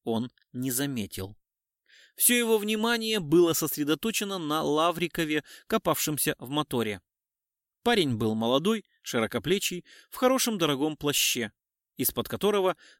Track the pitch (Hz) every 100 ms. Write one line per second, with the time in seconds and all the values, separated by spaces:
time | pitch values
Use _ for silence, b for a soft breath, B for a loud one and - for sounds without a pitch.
0 | 117 113 123 _ _ 123 131 123 143 127
1 | 98 - 95 - _ _ _ _ b b
2 | b - - 240 233 220 208 214 226 233
3 | 220 214 151 165 170 156 151 - 143 156
4 | 226 - 202 190 151 156 147 151 170 160
5 | 170 - 156 151 B B - - 170 151
6 | - 147 - - 117 147 147 123 110 98
7 | - _ _ _ _ _ _ _ 240 226
8 | 147 110 113 110 117 135 180 220 - _
9 | - 123 113 120 143 196 - 175 B B
10 | B - 254 262 240 208 156 135 151 151
11 | 147 139 - 123 110 - _ _ _ -
12 | 127 - 110 117 202 202 185 175 b